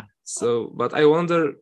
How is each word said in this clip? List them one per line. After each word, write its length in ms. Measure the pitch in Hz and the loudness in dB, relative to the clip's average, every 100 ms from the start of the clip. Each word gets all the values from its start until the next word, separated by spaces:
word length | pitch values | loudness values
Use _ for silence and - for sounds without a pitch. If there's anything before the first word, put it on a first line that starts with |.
| 104 _ - | -16 _ -14
So, 460 | - 117 117 - | -6 -2 -2 -4
but 200 | - 120 | -6 -4
I 120 | 139 151 | 2 4
wonder, 500 | 160 175 170 147 - | 4 2 0 0 -4